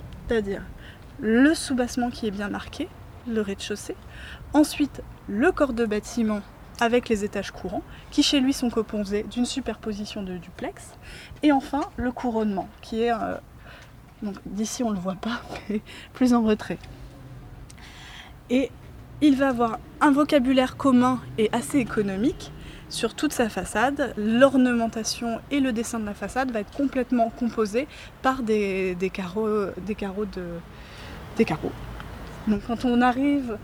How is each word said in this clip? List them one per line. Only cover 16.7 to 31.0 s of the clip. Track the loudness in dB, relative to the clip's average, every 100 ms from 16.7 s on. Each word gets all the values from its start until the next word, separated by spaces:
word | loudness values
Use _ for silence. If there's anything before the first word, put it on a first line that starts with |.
| -8 -10 -16 -16 -18 -18 -18 -18 -18 -18 -18 -18 -18 -16 -18 -18 -14 0
Et | 2 2 -4 -18 -18 -16 4
il | 6 6
va | 4
avoir | 4 0 0 -10 2
un | 6
vocabulaire | 6 6 6 6 4 4 2
commun | 6 8 6 2 -2 0
et | 2
assez | 0 2 0
économique | 2 0 0 2 0 0 -8 -14 -16 -16 -12
sur | -4 -4
toute | 0 0
sa | 2 0
façade. | -2 -2 2 2 2 -2 -2
L'ornementation | 2 8 8 8 6 4 0 -2 -4 -4 -4 -4 -2
et | 0
le | 2
dessin | 0 -2 -4
de | -4
la |
façade | -6 -4 -2 0
va | -2
être | -4 -2
complètement | 0 0 2 2 2
composé | 0 -2 0 0 0 -2 -6 -18 -2
par | 0 2
des, | 2 2 2 0 -2 0
des | -2
carreaux, | -2 -6 -2 0 0 -2 -4
des | -6
carreaux | -4 -4 -4 -6
de, | -6 -8 -10 -12 -16 -18 -16